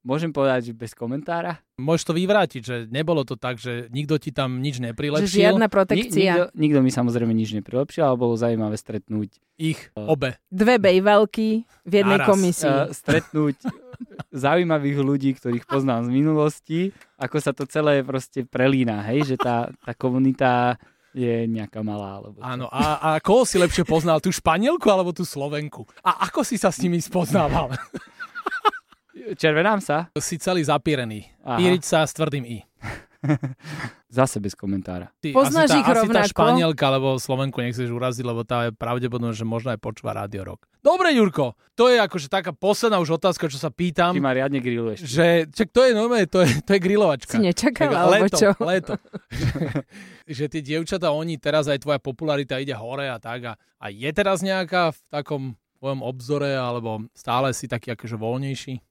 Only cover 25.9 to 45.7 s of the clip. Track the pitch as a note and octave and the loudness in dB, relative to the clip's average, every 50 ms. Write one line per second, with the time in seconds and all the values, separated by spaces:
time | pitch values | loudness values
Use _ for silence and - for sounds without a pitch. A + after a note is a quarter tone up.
25.9 | _ - _ F#3 E3+ - - - - E4+ C4+ - C4 G3+ - G3 E3+ - - F3+ | _ -4 _ 0 0 0 -2 -4 -2 -4 -2 -2 -2 0 0 0 -2 0 -2 -2
26.9 | F3 F3 D#3 - - F#3 E3+ - D3 G3 D#3+ C#3+ C3 - D3+ B2 C3 - - - | -2 -2 -4 -2 -2 -2 -2 2 2 2 2 2 0 -2 -2 -2 -6 -8 -10 -12
27.9 | - - - - _ _ C6+ - - C6+ - - C6+ C6+ - G#4+ - C6+ _ _ | -14 -16 -16 -16 _ _ -18 -16 -14 -10 -10 -8 -8 -2 -2 -2 -4 -4 _ _
28.9 | - _ _ _ _ - B3+ A3 F#3+ - - D#3+ D3+ D3+ E3+ G#3 A3 G3+ F#3+ - | -20 _ _ _ _ -18 -12 -12 -10 -2 0 0 2 2 2 2 0 0 -2 -2
29.9 | D3 D3+ F3 E3+ _ D3+ C#3+ - F#3 D#3 - - F#3 F3+ D#3 C#3 D3+ D3 - D#3+ | -2 -4 -4 -6 _ -8 -8 -6 -8 -6 -4 -2 -2 -2 0 0 0 0 0 -2
30.9 | D3+ C#3 B2 A2+ G#2+ G#2+ F#2+ - _ _ _ - B2 A#2 F3+ F3+ F3+ F3+ - - | -2 -2 -4 -6 -8 -12 -14 -16 _ _ _ -6 -2 2 2 2 2 2 0 0
31.9 | - D#3+ D#3 C#3+ - - D#3 D3+ C#3 C#3+ B2+ A#2 A#2 G#2+ - _ _ _ - - | 2 2 2 0 -2 -4 -4 -2 -2 -6 -6 -8 -12 -14 -14 _ _ _ -14 -12
32.9 | - - - _ _ _ - C3+ D3+ C3+ - C3 C3 _ - D#3+ D3+ D3 - A#2 | -12 -12 -16 _ _ _ 0 0 0 0 0 -8 -10 _ -16 -16 -12 -12 -12 -12
33.9 | - _ _ _ A2+ B2 C3 C3+ - G#2+ G2+ G2+ - _ - G2 G2 G2 F#2 - | -12 _ _ _ 0 0 0 0 0 -4 -6 -8 -8 _ -6 -4 -4 -4 -4 -8
34.9 | F2+ F2+ F2+ - _ _ - D#3 C#3 C4 C4+ B3+ C#4+ D#4+ D#4+ C#4+ E3 D3 - A3 | -10 -10 -12 -14 _ _ -10 0 2 4 4 4 4 4 4 6 6 4 4 4
35.9 | B3+ A3+ A3 G3+ A3+ A3+ G#3 G3+ - - E3 - - E3+ E3+ D#3+ D#3 B2+ D3 C3+ | 4 4 4 4 2 2 2 0 2 2 4 4 4 4 4 2 0 0 0 2
36.9 | C3+ C3+ C3 C3+ C3 C3 - - C3+ B2+ C3+ C3+ B2+ - A#2+ A#2+ A#2+ A2+ B2+ A#2+ | 2 2 2 0 0 -2 -2 -2 -2 -2 -2 -4 -4 -4 -4 -4 -4 -4 -4 -4
37.9 | A#2+ A#2+ B2 B2+ B2 A#2 B2 B2 A#2 A2+ A#2 - B2 A#2+ A#2+ A#2 A2 _ - A#2 | -4 -4 -4 -4 -4 -4 -4 -4 -4 -4 -4 -2 -2 -2 -2 -2 -4 _ -6 -4
38.9 | A#2+ B2 B2 B2+ A#2 B2 A#2 A#2 A2+ G#2 A2+ A2+ A2+ A#2 A2+ C3 A#2 G#2 - A2+ | -4 -2 -2 -2 -2 -2 -4 -4 -4 -4 -4 -4 -4 -4 -4 -4 -6 -6 -6 -10
39.9 | G#2+ - - G#2+ G#2 G#2 G#2 G2+ G#2 G2 F#2+ F#2 F#2 - _ _ _ _ _ C#4 | -10 -8 -8 -8 -6 -6 -8 -8 -8 -10 -10 -12 -14 -18 _ _ _ _ _ 2
40.9 | E4+ F#4 F#4 F4 D4+ B3 A3 F#3+ D3+ - C#3+ B2 G#2+ _ _ _ _ - A#3 B3 | 4 4 4 4 6 6 4 4 4 0 -2 -2 -2 _ _ _ _ 4 4 6
41.9 | B3 A#3+ G#3+ F3+ - F#3 C#3 C3+ - F#3+ F3+ F#3 D#3+ _ - F#3+ G#3 - - A#3 | 6 6 4 2 0 -6 -8 -2 -4 -2 -2 -4 -10 _ 0 0 2 2 2 2
42.9 | G#3+ F#3+ E3+ C#3+ D#3+ E3 - F#3+ F3 - - E3 C3+ C3+ - D#3 B2+ - F3 F3+ | 2 2 2 0 -2 0 0 0 0 0 -4 -4 -4 -4 -8 -8 -4 -2 -4 -2
43.9 | D#3+ - - - - C#3+ C#3 C3+ B2+ B2+ C3 C#3 C#3 C#3 A#2+ B2 A#2+ A#2 A#2 A2+ | 0 2 2 2 2 0 0 0 0 0 0 0 -2 -2 -2 -2 -2 -2 -2 -4
44.9 | G#2+ G2+ F3 C#3 A#2 D3+ E3+ E3+ E3+ E3+ D#3+ D3+ D3 - A3 - | -6 -6 -8 -4 2 4 4 6 4 4 2 0 -2 -2 -2 0